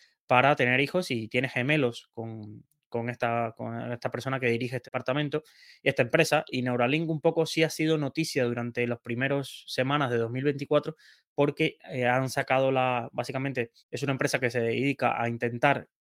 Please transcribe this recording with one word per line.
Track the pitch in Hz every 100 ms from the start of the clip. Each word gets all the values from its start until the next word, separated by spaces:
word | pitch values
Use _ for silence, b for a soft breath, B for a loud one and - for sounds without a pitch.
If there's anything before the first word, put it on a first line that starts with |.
| B B -
para | 123 135 147
tener | 123 127
hijos | 143 185 180
y | 120 110
tiene | 127 135
gemelos | 131 127 156 123 120 -
con, | - 113 113 104 110 - _ _
con | 117 117
esta, | 117 117 117 117 -
con | 117 117 120
esta | 120 131
persona | 123 131 131
que | 123
dirige | 117 123
este | 123 -
departamento | 127 123 139 147 151 - B B B
y | 139
esta | 139
empresa. | 120 160 156 151 -
Y | 127
Neuralink | 123 123 120 156 165
un | 160
poco | 165 165 160
sí | -
ha | 156
sido | - 160 160
noticia | 139 - 160 143
durante | 123 120 120 120 120
las | 117
primeras | - 120 135 143 135 - -
semanas | - 131 147 135
de | 120
dos | 113
mil | 127
veinticuatro | 143 139 143 147 151 156 b b b -
porque, | 143 139 156 - -
eh, | 131
han | 120 127 131
sacado | 139 135 131 135
la, | 131 127 123 117
básicamente | 127 123 131 139 127 117 b b
es | 120
una | 139
empresa | 131 147 131
que | 123
se | 120
dedica | 117 117 139 131 123 113
a | 117
intentar | 117 120 117 143 139 - _